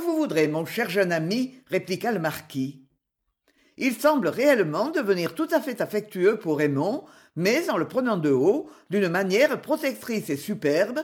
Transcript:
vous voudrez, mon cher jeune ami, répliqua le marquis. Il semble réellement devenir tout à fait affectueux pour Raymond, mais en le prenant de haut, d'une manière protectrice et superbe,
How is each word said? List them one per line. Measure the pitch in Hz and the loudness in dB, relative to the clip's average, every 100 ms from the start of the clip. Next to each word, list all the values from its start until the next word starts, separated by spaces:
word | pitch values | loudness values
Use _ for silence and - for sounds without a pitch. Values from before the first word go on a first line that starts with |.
vous | 339 320 | 0 0
voudrez, | 285 160 151 | 0 2 2
mon | 156 | 0
cher | 165 - 208 | -4 -4 -2
jeune | 185 185 | 0 2
ami, | 170 160 226 254 - - | 0 0 -2 -4 -8 -4
répliqua | 180 - 190 226 | -4 -2 -4 -2
le | 208 | -2
marquis. | 160 151 - 139 135 151 - _ _ _ _ _ _ _ _ - | -2 -6 -8 -6 -6 -8 -20 _ _ _ _ _ _ _ _ -4
Il | 262 | -2
semble | 226 294 302 170 | 2 2 2 0
réellement | 156 285 254 165 156 254 | 2 4 4 2 0 -2
devenir | 330 208 185 160 | 0 0 0 -2
tout | - 320 | -4 -2
à | 320 | -2
fait | 220 160 | -2 -4
affectueux | 170 214 208 190 180 220 | -4 -4 -6 2 2 2
pour | 170 151 | 0 0
Raymond, | 147 139 170 262 - - _ | 2 2 0 -2 -8 -20 _
mais | - 180 269 359 | -2 0 0 0
en | 214 | -2
le | 156 | -2
prenant | 220 254 202 | -2 0 0
de | 151 | 2
haut, | 131 156 269 - - - | 4 4 2 -2 -14 -4
d'une | 196 185 | 0 0
manière | 175 196 196 294 240 | 0 2 4 2 2
protectrice | - 311 285 226 - 220 - | -2 -2 -2 -4 -4 -4 -2
et | 139 | -4
superbe, | - 208 147 151 208 254 | -4 -2 2 2 2 -2